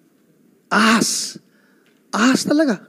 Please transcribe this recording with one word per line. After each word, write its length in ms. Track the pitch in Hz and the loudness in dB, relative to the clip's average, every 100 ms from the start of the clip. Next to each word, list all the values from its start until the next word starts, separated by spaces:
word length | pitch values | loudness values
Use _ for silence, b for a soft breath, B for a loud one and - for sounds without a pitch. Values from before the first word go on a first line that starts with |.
| _ _ _ _ _ _ _ | _ _ _ _ _ _ _
ahas. 720 | 202 220 226 170 - - - - _ _ _ _ _ _ | 0 2 2 0 -4 -8 -12 -20 _ _ _ _ _ _
Ahas 320 | 190 240 262 | 0 2 2
talaga, 400 | - 294 311 190 | 0 0 0 -2